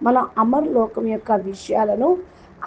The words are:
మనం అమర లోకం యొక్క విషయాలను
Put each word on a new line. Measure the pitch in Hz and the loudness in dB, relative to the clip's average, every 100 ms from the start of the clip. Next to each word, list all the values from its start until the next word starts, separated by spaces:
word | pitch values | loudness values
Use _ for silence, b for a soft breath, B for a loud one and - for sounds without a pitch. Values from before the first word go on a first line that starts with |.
మనం | 233 254 - - | 0 2 0 0
అమర | 226 277 | 2 2
లోకం | 302 247 220 226 226 | 2 0 0 -2 -4
యొక్క | 220 - | -4 -2
విషయాలను | 208 190 196 - 214 214 202 294 359 b b b - | -2 -2 -10 -2 0 0 2 2 0 b b b -6